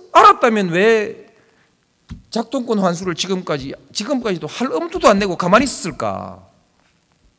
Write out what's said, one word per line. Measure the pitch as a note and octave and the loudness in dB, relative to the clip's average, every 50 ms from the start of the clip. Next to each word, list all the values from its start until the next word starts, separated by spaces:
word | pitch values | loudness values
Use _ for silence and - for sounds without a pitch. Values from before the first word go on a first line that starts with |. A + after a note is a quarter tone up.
| - - - | -6 2 4
알았다면 | E4+ G#4+ G#4 - - C#4 A#3+ A3 G#3 F#3+ E3+ | 6 8 8 6 6 2 0 2 0 0 0
왜 | E3 F3+ G3+ A3+ A3+ G#3+ G#3 - - - - - _ _ _ _ _ _ _ _ _ _ _ _ _ _ _ - - - - _ | 0 2 2 4 2 2 0 -4 -8 -14 -18 -20 _ _ _ _ _ _ _ _ _ _ _ _ _ _ _ -20 -20 -20 -14 _
작동권 | - A3 A#3 - - C#4 A#3 B3 A3 G3+ | -6 -6 -6 -4 -6 -6 -4 -2 0 0
환수를 | F#3+ F3 F3 E3+ F#3 F3+ E3 | 0 0 0 -2 -4 -6 -6
지금까지, | - - F#3 F#3+ F#3 F#3 - D#3 C3+ C3 C3+ - - - - - | -4 -4 -4 -4 -4 -4 -4 -6 -6 -6 -10 -12 -14 -18 -12 -10
지금까지도 | - G#3 B3+ D4 B3 A3+ G#3+ F3+ D#3 D#3 | -8 -6 -4 -4 -4 -2 -4 -4 -4 -6
할 | C#3+ - - A#3+ C4+ | -10 -6 -6 -4 -4
엄두도 | - D#4 E4+ E4+ F#4+ F4+ E4+ | -2 -4 -4 -6 -2 2 4
안 | B3+ G3+ G3 | 4 4 4
내고 | G#3 F#3+ E3 | 2 -2 -2
가만히 | - F3+ F3 G3 B3 C#4+ | -2 2 4 4 4 4
있었을까? | - - - - E3+ B2+ - A#2 G#2 F#2+ F#2+ F#2+ F#2+ F2+ F#2+ F#2+ _ _ _ _ _ _ _ _ _ _ _ _ _ _ _ _ _ _ | 2 -2 -4 -4 -6 -6 -6 -6 -6 -6 -6 -10 -12 -16 -18 -20 _ _ _ _ _ _ _ _ _ _ _ _ _ _ _ _ _ _